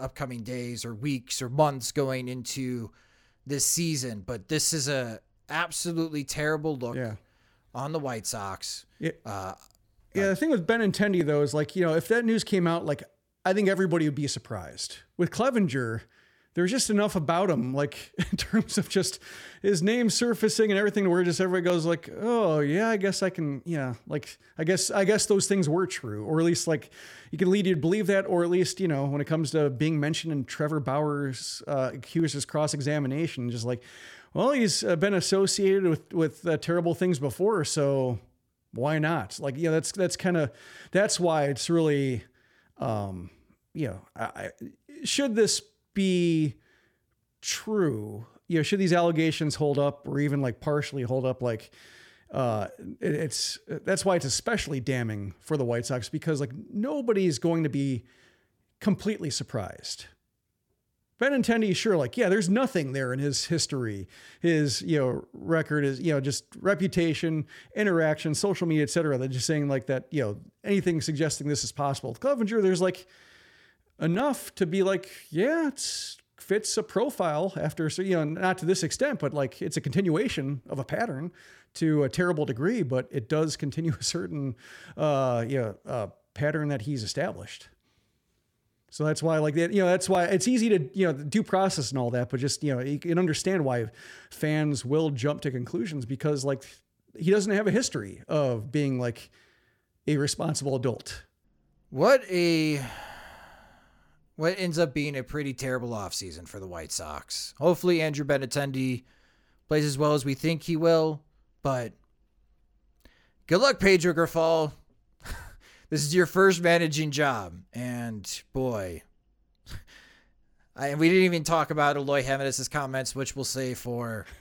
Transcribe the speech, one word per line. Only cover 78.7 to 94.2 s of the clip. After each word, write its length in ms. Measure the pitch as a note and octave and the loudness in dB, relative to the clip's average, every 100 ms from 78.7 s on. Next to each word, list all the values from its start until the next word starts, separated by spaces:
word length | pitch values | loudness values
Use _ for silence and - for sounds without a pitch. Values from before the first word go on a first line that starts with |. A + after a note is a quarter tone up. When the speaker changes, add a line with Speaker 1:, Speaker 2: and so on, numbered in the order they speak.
| F#3 | 0
Speaker 2:
extent, 340 | D#3+ - C#4 C4 | 0 0 0 0
but, 160 | D3 | -2
like, 260 | D3 C3+ - | -2 -4 -4
it's 160 | - D#3 | -6 -4
a 40 | |
continuation 840 | D3 C#3+ G3 D#3+ B3+ - C3+ C#3+ - | -2 0 2 2 0 -2 -4 -4 -6
of 100 | C#3 | -8
a 60 | |
pattern 480 | C3+ - A#3 C3+ F3 - - - _ | -4 -4 -2 -4 -8 -12 -20 -20 _
to 300 | - D#3+ D3+ | -2 2 4
a 40 | C3+ | 2
terrible 360 | - F3+ D#3+ | 2 2 2
degree, 400 | C3+ A#2 D#3+ A#3+ | -2 -2 0 0
but 240 | D3 B2+ B2 | 0 0 -2
it 180 | C#3+ A2 | -4 -2
does 280 | D#3 D#3+ - | 0 0 -2
continue 360 | D3 D3 E3 | -6 -2 -2
<laughs> 60 | C3 | -2
a 60 | |
certain, 500 | - E3+ F3+ D#3+ C#3 A#2 - - - - | -4 -4 -6 -6 -6 -8 -14 -20 -14 -2
uh, 480 | D#3 C#3 C3 A#2+ A#2 | 0 2 2 0 0
you 120 | C3+ | -2
know, 140 | A2+ F#2+ | -2 -6
uh, 220 | - B2+ G2+ - _ | -8 -6 -6 -10 _
pattern 340 | - D3 D#3+ D3 | -4 -2 0 -2
that 140 | C#3 | -2
he's 200 | A2+ C#3 | -4 -6
established. 680 | G#2+ - F3+ F#2+ G2+ - - _ _ _ _ _ _ _ _ _ _ _ _ | -4 -4 -4 -6 -14 -18 -20 _ _ _ _ _ _ _ _ _ _ _ _
So 140 | - | -4
that's 180 | D3+ D#3 | -2 2
why, 160 | D#3+ D#3 | 2 2
like, 160 | D3+ D3+ | 2 2
that, 160 | E3+ | 2
you 100 | G3+ | 4
know, 60 | F3+ | 4
that's 200 | F#3 F3+ | 4 4
why 160 | F#3 | 4
it's 240 | F3 F#3+ G#3 | 4 2 4
easy 220 | B3+ A3+ | 4 4
to, 180 | G3+ C#3 | 4 2
you 120 | F#3+ F3+ | 0 0
know, 60 | |
due 300 | C#3 D3 G#3+ | 0 -2 -2
process 480 | - F#3+ F#3+ F3 B2 | 2 2 2 2 -2
and 80 | C3+ | -2
all 120 | A#2+ | 0
that, 180 | B2 B2 | 0 -2
but 100 | B2+ | -2
just, 240 | C#3 - | -2 -2
you 100 | D3+ | -2
know, 60 | B2+ | -2
you 180 | C3 C#3+ | -2 -4
can 200 | E3+ E3+ | 0 2
understand 460 | F#3 D#3 - F#3+ | 2 2 0 2
why 240 | C#3 B2 A2+ - - - | 2 0 -2 -8 -20 -20